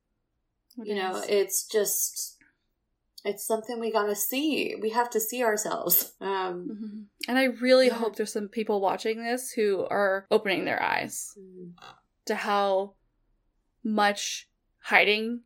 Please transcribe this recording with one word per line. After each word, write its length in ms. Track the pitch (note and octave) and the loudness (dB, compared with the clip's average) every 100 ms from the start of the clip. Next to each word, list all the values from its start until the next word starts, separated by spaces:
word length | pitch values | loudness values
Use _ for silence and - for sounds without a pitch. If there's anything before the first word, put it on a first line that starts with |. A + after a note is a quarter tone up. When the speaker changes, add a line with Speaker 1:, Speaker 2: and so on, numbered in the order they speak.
| _ _ _ _ _ _ _ A#3+ | _ _ _ _ _ _ _ -12
Speaker 1:
It 80 | G#3 | -4
Speaker 2:
You 60 | G#3 | -2
know, 200 | F#3 G3 | -2 -4
Speaker 1:
is. 100 | G#3 | 0
Speaker 2:
it's 380 | G3+ F#3+ - - | 2 2 -2 0
just, 720 | G#3+ G3 - - - - - _ _ _ _ _ _ _ - | 0 0 0 -4 -4 -10 -12 _ _ _ _ _ _ _ -8
it's 220 | G3+ G3+ - | -6 -6 -2
something 340 | G#3+ G#3+ A#3 | -2 -2 -6
we 120 | A3+ | -2
gotta 220 | A3 G#3 | 0 0
see. 600 | G#3 - C4 D4+ C4 - - | 0 -2 -2 0 0 -2 -2
We 100 | G#3+ | -2
have 200 | A3 A#3+ | 0 0
to 100 | A3 | 0
see 220 | A3 B3 | -2 0
ourselves. 720 | A#3 G#3 E3+ E3+ F3 E3+ - - | 0 0 -2 -4 0 0 0 -6
Um, 480 | - G3 F#3 F3+ - | -4 -4 -4 -6 -10
Speaker 1:
Mm-hmm. 300 | G#3+ G#3+ G#3+ G#3 - - | -10 -12 -14 -16 -12 -2
And 100 | B3+ | 2
I 60 | |
really 440 | C4 A3+ B3 B3+ B3+ | 2 2 6 6 6
Speaker 2:
yeah. 60 | |
Speaker 1:
hope 220 | A#3 A3+ G#3+ | 4 0 -2
there's 160 | G#3 | -4
some 160 | A3 G3+ | -6 -6
people 320 | - A3 G#3 | -4 -2 0
watching 420 | F#3+ F#3+ A3 A3+ | 2 0 -2 -4
this 300 | A#3 B3 B3+ | -2 -4 -2
who 320 | - G#3 F#3+ - | 0 2 2 0
are 360 | G3+ G3+ F#3+ G3 | 2 2 0 2
opening 340 | G#3+ G3+ F3 | 2 2 0
their 180 | F#3 - | 0 0
eyes 520 | - - - - - - | 0 0 -2 -8 -12 -14
Speaker 2:
Mm. 340 | F#3+ F#3 F3+ F3 - - _ _ - | -18 -16 -16 -16 -20 -20 _ _ -4
Speaker 1:
to 80 | |
how 600 | G#3+ A3 G3+ G3+ F#3+ G3 - _ _ _ _ _ _ _ _ | -2 0 2 4 2 0 -8 _ _ _ _ _ _ _ _
much 640 | A3+ G#3+ G#3 G3+ - - - _ _ _ | -2 2 4 2 -4 -8 -12 _ _ _
hiding 580 | - G3+ F3+ G#3 A3 A#3+ | 2 4 6 4 0 -6